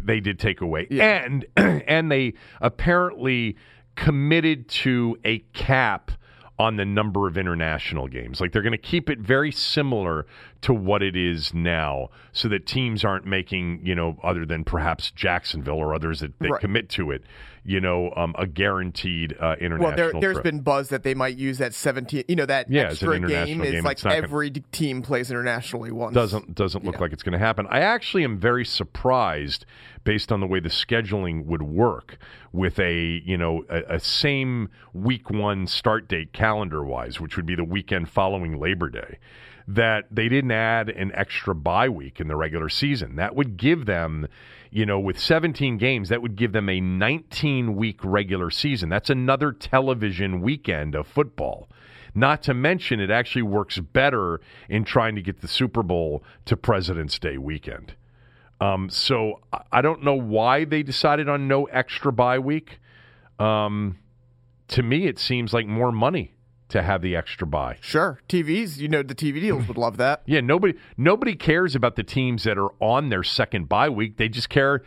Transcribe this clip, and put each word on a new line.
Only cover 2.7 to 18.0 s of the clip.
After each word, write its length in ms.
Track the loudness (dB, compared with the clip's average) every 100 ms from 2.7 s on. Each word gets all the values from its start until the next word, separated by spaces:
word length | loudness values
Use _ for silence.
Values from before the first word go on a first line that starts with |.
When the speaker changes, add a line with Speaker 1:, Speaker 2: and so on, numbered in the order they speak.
| 2 4 4 2 0 0 2 0 -4 -12 -20 _ -2
Speaker 1:
committed 720 | 2 4 4 4 4 0 -4
to 480 | -2 2 2 2 0
a 140 | -2 -2 -4
cap 560 | -4 2 4 4 0 -4 -10 -12 -20 -8 0
on 200 | 0 2
the 80 |
number 420 | 0 0 2 2 0
of 100 | 0
international 720 | 0 0 0 -2 -4 -6 -6
games. 340 | -8 -10 -4
Like, 120 | -2
they're 100 | 0
gonna 160 | 0 -2
keep 320 | -2 -2 -2
it 80 | -2
very 320 | 2 2 2
similar 720 | -2 -2 0 0 0 0 -2 -6 -12 -20 -4
to 120 | 0
what 300 | 2 2 2
it 140 | 2 0
is 360 | 0 0 -4
now 580 | -2 0 0 0 -4 -6 -12 -10
so 160 | -4 -2
that 160 | -2
teams 400 | -2 -2 -2 0
aren't 220 | 0 0 0
making, 540 | -2 -2 -2 -2 -2
you 100 | -2
know, 240 | 0 0 -2
other 240 | -2 -2 -2
than 160 | -4
perhaps 460 | -2 -2 -2 -2 -6
Jacksonville 640 | -4 -2 -2 -2 -6 -4 -2
or 140 | -2
others 260 | -2 -2 -4
that 120 | -6 -4
they 100 | -2
Speaker 2:
Right. 100 | 0
Speaker 1:
commit 280 | 0 -2 -2
to 200 | -4 -4
it, 120 | -4 -8 -20 -20 -14
you 160 | -4 0
know, 320 | 2 0